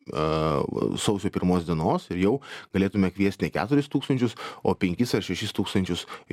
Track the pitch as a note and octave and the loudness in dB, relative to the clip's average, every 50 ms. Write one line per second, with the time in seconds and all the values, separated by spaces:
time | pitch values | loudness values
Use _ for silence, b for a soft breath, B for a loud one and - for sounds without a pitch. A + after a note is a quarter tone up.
0 | _ - - D2 D#2 D#2 D#2+ D#2 D#2 D#2 D2+ C2+ - - - - - - - - | _ -8 -4 -2 0 0 2 2 2 2 2 2 0 0 -2 0 0 0 -2 0
1 | - - G#2+ G2 G2+ F#2+ - F#2 F#2+ F2+ F2+ F2+ E2 D#2 E2+ D#2+ D#2+ G2+ D3+ F3+ | 0 0 0 0 0 -2 -2 0 2 2 2 2 2 0 -2 0 0 0 0 0
2 | - - F2 F2+ F#2 G2+ B2 C#3 B B B B B B - F#2+ G2 G2 - G#2 | -2 -4 -2 0 2 2 2 0 B B B B B B 0 0 0 2 2 2
3 | F#2+ F2+ - G2 G2 G2 F#2+ - F2 D#2 - D2+ D#2+ A#2 D3 C#3+ C#3+ - - C#3+ | 2 2 2 0 0 0 0 0 -2 -2 0 -2 0 2 2 2 2 2 -2 -2
4 | - - C#3 B2+ B2 A2+ - B B B B B B - F#2 - - F2+ F2 - | 0 0 0 2 2 0 -2 B B B B B B 0 0 2 2 0 2 2
5 | A#2+ A#2+ - A2 F#2 - F#2 - A2 G#2 - - G2+ - - G#2 F#2 F2+ F2 - | 0 2 0 0 0 -2 -4 -4 -4 -4 -2 -4 -2 0 0 0 0 0 -2 -4
6 | - B B B B B | -6 B B B B B